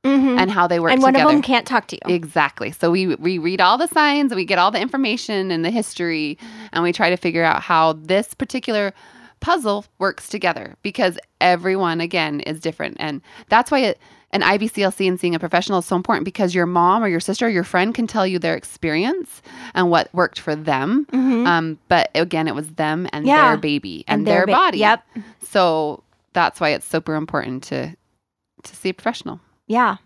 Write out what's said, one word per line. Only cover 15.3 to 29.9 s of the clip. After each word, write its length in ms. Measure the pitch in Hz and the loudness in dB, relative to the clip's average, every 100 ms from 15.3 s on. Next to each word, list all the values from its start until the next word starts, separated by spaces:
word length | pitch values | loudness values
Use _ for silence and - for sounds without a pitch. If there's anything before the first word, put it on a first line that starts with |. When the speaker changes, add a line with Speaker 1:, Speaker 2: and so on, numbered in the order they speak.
| 165 | -2
Speaker 2:
a 20 | |
professional 400 | 170 180 185 190 | 0 0 2 -2
is 80 | - | 0
so 80 | |
important, 300 | 180 - 220 | -2 0 -2
because 280 | 180 - 185 | -2 -2 0
your 140 | 180 175 | 0 0
mom 380 | 180 175 214 | 2 4 4
or 20 | 214 | 2
your 120 | 170 | -2
sister 260 | - 220 233 | -2 -2 0
or 20 | |
your 140 | 190 | 0
friend 320 | - 180 202 | 0 0 0
can 140 | 233 226 | -2 -4
tell 180 | 220 190 | 0 0
you 140 | 180 | 0
their 160 | 165 165 | -2 -4
experience 840 | - - 165 156 226 370 - - - - - 175 | -8 -8 -4 -2 -2 -4 -8 -14 -16 -18 -6 0
and 120 | 180 | 2
what 240 | 170 - | 2 2
worked 280 | 175 175 - | -2 -2 -2
for 160 | - 151 | -8 -6
them. 500 | 156 135 170 262 285 | -2 -2 0 -2 0
Speaker 1:
Mm-hmm. 340 | 254 262 233 240 | 0 0 2 2
Speaker 2:
Um, 320 | 170 160 156 _ | 2 0 -8 _
but 240 | 175 - - | 0 2 -2
again, 320 | 170 160 160 | -2 -2 -2
it 80 | 127 | -4
was 100 | 156 | -8
them 360 | 160 151 160 180 | -6 -4 -4 -6
and 120 | 151 | -4
Speaker 1:
Yeah. 260 | 247 294 269 | 2 4 4
Speaker 2:
their 60 | - | 4
baby 460 | 151 147 95 82 - | -2 -4 -4 -12 -4
and 140 | - | -2
Speaker 1:
And 40 | 156 | 2
their 120 | 175 | 2
Speaker 2:
their 80 | 190 | 4
Speaker 1:
ba-, 60 | |
Speaker 2:
body. 260 | 247 370 208 | 2 2 2
Speaker 1:
yep. 260 | 208 226 _ 233 - _ | 2 2 _ -16 -16 _
Speaker 2:
So 640 | - 202 180 160 151 - _ _ _ | -2 2 2 2 -2 -6 _ _ _
that's 280 | 180 170 - | -2 -2 0
why 100 | 170 | -2
it's 160 | - - | -2 -2
super 280 | 160 160 | -4 -2
important 480 | 156 160 151 - 127 - | -6 -4 -4 -4 -10 -8
to, 240 | 135 139 175 _ _ _ _ _ _ | -8 -8 -12 _ _ _ _ _ _
to 100 | - | -20
see 140 | - 185 | -8 -8
a 60 | |
professional. 440 | 185 - 233 - - _ _ - | -4 -6 -6 -12 -16 _ _ -4
Speaker 1:
Yeah. 280 | 226 233 | 0 0